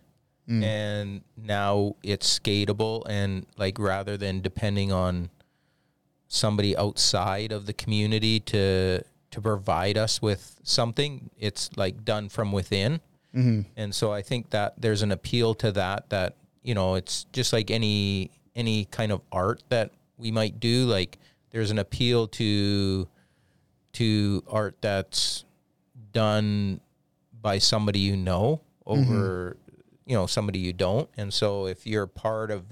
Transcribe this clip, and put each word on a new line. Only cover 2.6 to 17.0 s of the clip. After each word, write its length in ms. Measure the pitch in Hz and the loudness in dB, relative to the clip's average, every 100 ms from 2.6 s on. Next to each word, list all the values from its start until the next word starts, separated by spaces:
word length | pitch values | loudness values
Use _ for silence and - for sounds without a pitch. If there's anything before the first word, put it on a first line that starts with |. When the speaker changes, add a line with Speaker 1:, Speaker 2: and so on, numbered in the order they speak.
| 101 101 110 113 113 | 2 0 -2 -4 -4
Speaker 2:
and, 360 | 104 101 92 - - | -2 0 -2 -6 -4
like, 200 | 98 101 | -4 0
rather 380 | 101 95 98 101 | 0 0 -2 -4
than 240 | 101 95 | -2 -2
depending 540 | 92 - 104 101 98 | -4 -2 -2 0 0
on 360 | 92 92 87 85 - _ _ _ _ _ _ _ _ - | 0 0 -2 -4 -10 _ _ _ _ _ _ _ _ -8
somebody 440 | - 110 104 101 92 | -2 0 2 2 2
outside 760 | 104 - - 98 101 98 110 | 0 0 2 2 0 -2 -4
of 140 | 107 101 | -8 -8
the 80 | |
community 680 | - - 107 107 110 110 110 | -8 -2 0 2 2 2 2
to, 640 | - 107 98 95 92 92 - _ _ | 2 2 4 4 2 0 -4 _ _
to 100 | - | -6
provide 560 | 107 104 98 82 98 104 | -2 -2 0 0 0 0
us 240 | 110 - | 0 0
with 360 | 110 98 - - | 0 -2 -6 -12
something, 680 | - - 117 117 147 131 - - | -2 0 0 -2 -4 -4 -14 -6
it's, 320 | 104 - - - | -6 -4 -6 -2
like, 300 | 95 95 110 | -2 -2 -4
done 240 | 107 101 | -4 -4
from 240 | - 101 | -4 0
within. 480 | 98 - 98 107 160 - _ _ 127 | 0 0 0 2 0 -6 _ _ 0
Speaker 1:
Mm-hmm. 280 | 123 110 101 - | 2 2 0 -6
Speaker 2:
And 180 | 104 | -6
so 200 | 95 110 | -2 -2
I 80 | 104 | -2
think 300 | - 123 - | -4 -6 -2
that 240 | 107 101 - | -2 -2 0
there's 240 | 117 104 | 0 2
an 100 | 104 | 2
appeal 420 | 95 - 120 113 107 | -2 -2 2 2 2
to 180 | 110 | 0
that, 360 | 98 92 101 - | 0 -2 -4 -4
that, 260 | 98 92 - _ _ | -2 -2 -6 _ _
you 100 | 123 | -4
know, 220 | 104 92 | 0 0
it's 300 | 92 | 0